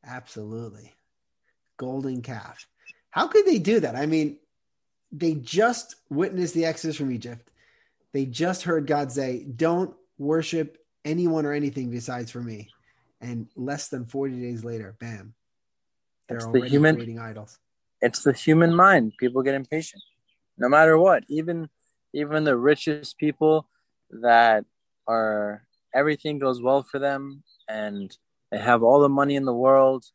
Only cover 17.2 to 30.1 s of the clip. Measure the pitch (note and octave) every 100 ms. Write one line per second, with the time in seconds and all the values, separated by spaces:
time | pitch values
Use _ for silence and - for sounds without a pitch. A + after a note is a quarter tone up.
17.2 | A2+ G#2+ G#2 _ _ _ _ _ A#2+ -
18.2 | D3 C3 - D#3+ E3+ E3+ F#3 F#3 A2+ -
19.2 | B2+ B2+ C3 C#3 C3 D#3 D#3+ G3 - _
20.2 | _ _ _ _ B2 D3 D#3+ D#3+ F#3 D#3+
21.2 | - D3 D#3+ E3+ D#3+ _ _ _ _ C#3
22.2 | D3 D#3 D3+ B2 B2+ D3+ - D3+ D3 -
23.2 | D3+ D3 D#3 D#3 - _ _ _ _ A2+
24.2 | A#2 A#2 A#2 G#2+ G#2+ _ _ _ - A2+
25.2 | A2 G#2+ G#2 G#2 _ _ _ C3 D3 D3
26.2 | D#3 D3 C3+ B2 B2 C#3 B2+ C#3 C#3 C#3
27.2 | C#3 C#3 _ _ - A2 G#2+ G2+ G2 -
28.2 | _ _ _ G#2+ G#2+ A#2+ A#2 C#3 C#3+ C#3
29.2 | C#3 C#3+ C3+ A#2+ C3 C3+ C3 C3 -